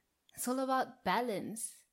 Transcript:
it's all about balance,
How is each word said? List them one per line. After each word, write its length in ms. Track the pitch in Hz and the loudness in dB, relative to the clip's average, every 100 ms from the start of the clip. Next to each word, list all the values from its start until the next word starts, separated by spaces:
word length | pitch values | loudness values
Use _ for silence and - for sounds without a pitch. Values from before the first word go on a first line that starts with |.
| _ _ _ - | _ _ _ -6
it's 120 | 247 | -2
all 120 | 262 | 0
about 440 | 262 262 - - | 2 2 0 -2
balance, 720 | - 196 247 185 135 220 - - _ | 0 2 2 -2 -2 -6 -8 -10 _